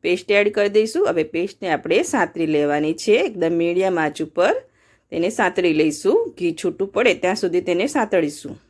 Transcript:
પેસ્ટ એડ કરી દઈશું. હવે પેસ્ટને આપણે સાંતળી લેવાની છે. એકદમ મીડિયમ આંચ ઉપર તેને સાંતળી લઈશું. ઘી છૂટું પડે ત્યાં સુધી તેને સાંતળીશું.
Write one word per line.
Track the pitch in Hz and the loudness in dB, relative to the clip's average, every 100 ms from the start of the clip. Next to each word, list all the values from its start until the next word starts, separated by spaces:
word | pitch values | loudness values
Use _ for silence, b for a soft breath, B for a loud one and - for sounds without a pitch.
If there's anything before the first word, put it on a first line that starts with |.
પેસ્ટ | 170 180 - | 0 -2 2
એડ | 202 208 | 2 2
કરી | 208 202 | 2 2
દઈશું. | 208 220 320 403 | 2 2 0 0
હવે | 170 | 0
પેસ્ટને | 156 170 190 - 190 | -2 -4 -6 -6 -4
આપણે | 151 165 185 | -4 0 0
સાંતળી | 339 262 170 170 156 | 0 -2 -2 -2 0
લેવાની | 151 147 147 151 | 0 2 0 -2
છે. | 160 - | -2 2
એકદમ | 226 349 202 165 | 2 2 -2 0
મીડિયમ | 170 170 175 190 170 | 0 0 0 0 0
આંચ | 151 - | -2 -2
ઉપર | 156 - 190 494 - b b b b | -6 0 2 0 -6 b b b b
તેને | 165 175 | -4 -2
સાંતળી | 226 185 180 180 | 0 0 2 2
લઈશું. | 156 156 147 196 381 453 - | 2 2 2 2 2 0 -4
ઘી | 175 160 | -4 -2
છૂટું | 185 - 196 | -6 -4 -4
પડે | 196 240 | 0 2
ત્યાં | 175 180 196 | 2 0 -2
સુધી | 180 175 | -2 -2
તેને | 180 175 254 | 0 -2 0
સાંતળીશું. | 285 214 185 151 147 - - _ | -2 0 0 0 -6 -14 -16 _